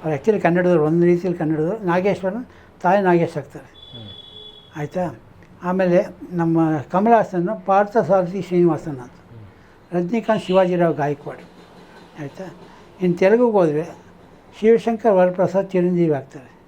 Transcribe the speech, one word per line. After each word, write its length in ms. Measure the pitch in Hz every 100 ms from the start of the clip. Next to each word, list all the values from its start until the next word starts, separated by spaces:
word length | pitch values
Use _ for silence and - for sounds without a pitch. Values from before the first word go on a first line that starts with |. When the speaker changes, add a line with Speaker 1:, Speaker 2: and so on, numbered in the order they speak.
Speaker 1:
ಅವ್ರು 120 | 156 147
actually 240 | - 208
ಕನ್ನಡದವ್ರು, 460 | 170 175 180 170 151
ಒಂದು 200 | 170 175
ರೀತಿಯಲ್ಲಿ 340 | 175 180 175
ಕನ್ನಡದವರು. 460 | 151 156 160 220 190
ನಾಗೇಶ್ವರನ್, 600 | 175 190 185 185 220 254 - - -
ತಾಯಿ 200 | 175 202
ನಾಗೇಶ್ 360 | 190 175 165 147
ಆಗ್ತಾರೆ. 600 | 139 147 - - - 120
Speaker 2:
ಹ್ಮ್. 100 | 107 90 - - - - - 156
Speaker 1:
ಆಯಿತಾ? 420 | 147 185 170 - - - - -
ಆಮೇಲೆ 420 | 180 185 185 175 202 - -
ನಮ್ಮ 460 | 175 165 165 160 156 127
ಕಮಲ್ 220 | 180 214
ಹಾಸನ್ 360 | 226 196 180 180 214 196
ಪಾರ್ಥಸಾರಥಿ 760 | 196 202 233 156 196 175 196
ಶ್ರೀನಿವಾಸನ್ 580 | 170 180 175 147 165 131
ಅಂತ. 120 | 123
Speaker 2:
ಹ್ಮ್. 920 | - - 113 104 - - - - 175
Speaker 1:
ರಜನಿಕಾಂತ್ 400 | 175 226 214 220
ಶಿವಾಜಿರಾವ್ 540 | - 185 185 180 170 147
ಗಾಯಕ್ವಾಡ್. 420 | 147 143 - 135 - - - - - - - -
ಆಯಿತಾ? 240 | 139 - 185 - - - - -
ಇನ್ನು 160 | 180 175
ತೆಲುಗುಗೆ 400 | 190 226 247 208
ಹೋದ್ರೆ 380 | 165 147 175 - - - - - - -
ಶಿವಶಂಕರ್ 520 | 214 226 - 220 233
ವರಪ್ರಸಾದ್ 580 | 190 180 180 175 190 190
ಚಿರಂಜೀವಿ 440 | 185 175 175 170
ಆಗ್ತಾರೆ. 420 | 139 131 147 - -